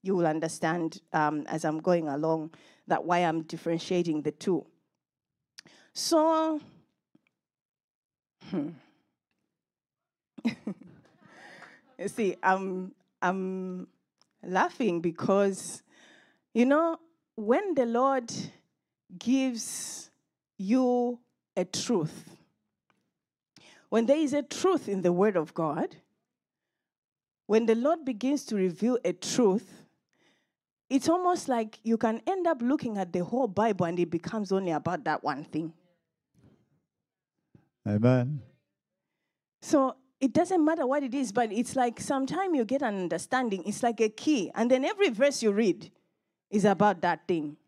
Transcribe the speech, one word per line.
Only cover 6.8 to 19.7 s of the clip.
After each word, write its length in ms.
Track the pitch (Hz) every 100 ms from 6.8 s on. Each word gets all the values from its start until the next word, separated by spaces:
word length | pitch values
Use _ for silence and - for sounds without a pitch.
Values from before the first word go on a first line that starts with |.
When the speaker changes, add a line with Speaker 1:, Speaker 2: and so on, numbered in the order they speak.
| _ _ _ _ _ _ _ _ _ _ _ _ _ _ _ _ 180
Speaker 1:
hmm. 200 | 165 147 160 _ _ _ _ _ _ _ _ _ _ _ _ _ _ _ - 226
<laughs> 40 | 220 - 185 - - _ _ _ - - - - - _ -
You 100 | 196
see, 300 | - 202 -
I'm, 520 | 185 190 190 185 185 - _ _
I'm 680 | 180 190 190 190 185 185 180 _ _ _ _ _
laughing 600 | 180 180 349 - 226 170
because, 840 | 170 165 - 196 202 190 - - _ _ - - _ _ _
you 120 | 226 247
know, 320 | 285 330 330 _ _ _ -
when 400 | 208 269 415 285
the 100 | 240
Lord 460 | 233 269 269 233 - - - _ _ _ _ _ 180
gives 920 | 233 269 262 233 -